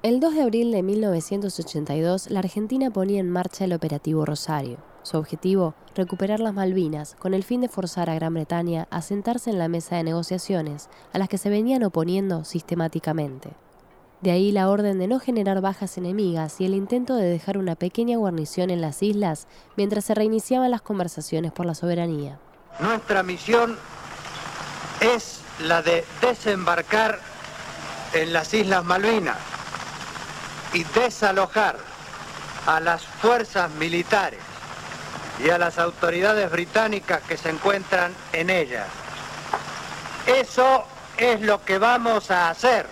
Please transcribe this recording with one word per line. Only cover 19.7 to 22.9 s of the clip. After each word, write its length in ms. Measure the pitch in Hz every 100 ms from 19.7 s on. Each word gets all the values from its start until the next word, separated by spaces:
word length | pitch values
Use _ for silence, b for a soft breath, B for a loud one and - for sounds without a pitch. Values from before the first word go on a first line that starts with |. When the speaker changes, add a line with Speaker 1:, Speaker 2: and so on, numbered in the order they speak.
| -
Speaker 1:
mientras 300 | 202 208 202
se 100 | 214
reiniciaban 560 | 214 220 - 254 254
las 100 | 240
conversaciones 680 | - 202 175 - 151 160 165
por 140 | - 175
la 100 | 156
soberanía. 640 | 175 170 170 151 143 143 - - - -
Speaker 2:
Nuestra 440 | 180